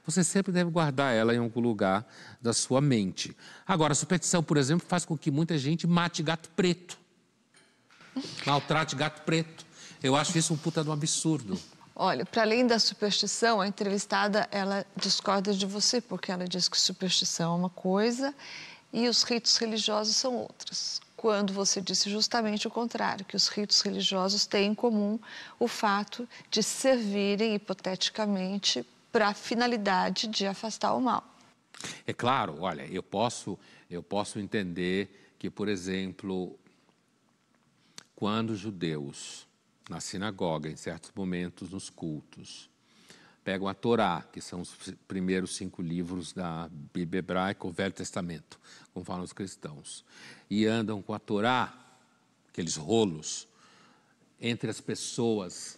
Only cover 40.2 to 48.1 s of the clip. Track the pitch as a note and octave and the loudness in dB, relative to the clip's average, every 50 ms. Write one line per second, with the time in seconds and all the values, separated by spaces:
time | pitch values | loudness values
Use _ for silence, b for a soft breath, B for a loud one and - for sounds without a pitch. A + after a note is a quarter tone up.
40.2 | F#2+ A2 G2+ F#2+ G2 F2 D#2+ D#2 D2+ D#2 D2+ - - - E2+ E2 - - - - | -6 -6 -4 -2 -2 0 0 -2 -4 -6 -8 -8 -8 -10 -10 -10 -12 -14 -10 -6
41.2 | G2 F#2 F2+ F2 F2+ F2 F2 - G2+ F2 F#2 F#2+ - - - - - E2 D#2 D2 | -4 -2 -2 -2 -4 -6 -8 -10 -12 -10 -10 -10 -12 -12 -14 -10 -8 -6 -6 -8
42.2 | - - - - C#2 - - - - - _ B B B B B B B B B | -10 -14 -20 -20 -18 -18 -18 -20 -20 -20 _ B B B B B B B B B
43.2 | B B B B B - F#2+ F#2+ F#2+ G2 G2 - - A#2+ A#2 A2+ A2 F#2+ F2 D#2 | B B B B B -4 -2 -2 -2 -4 -4 -2 0 2 4 4 4 2 2 -2
44.2 | B1+ - - F#2+ - - - F2+ F2 - - - - - F#2 - _ - F#2+ F#2+ | -4 -10 -16 -16 -14 -12 -10 -10 -10 -10 -12 -16 -14 -14 -14 -14 _ -8 -6 -2
45.2 | F#2 F#2 F#2+ F#2 F#2 F2+ - - G2+ F#2 - - F#2 E2 E2 F2 F2+ E2+ F#2 F2+ | 0 2 2 0 0 -2 -6 -8 -10 -10 -8 -6 -6 -4 -2 -2 -4 -4 -6 -8
46.2 | E2+ D#2 - F#2 F#2 E2+ E2 E2 E2+ D#2+ D#2+ D2+ C#2+ C#2 - F2+ F2+ E2 F2+ F#2+ | -8 -8 -8 -8 -6 -6 -6 -6 -8 -10 -12 -14 -14 -10 -6 -6 -4 -2 -2 -4
47.2 | E2+ E2+ F2 F#2 F#2 F#2+ G#2 - - F#2+ F2 - G2 G2 F2+ - F#2 - | -2 -2 0 0 0 0 -2 -4 -6 -8 -4 -2 -2 -2 -2 -6 -10 -8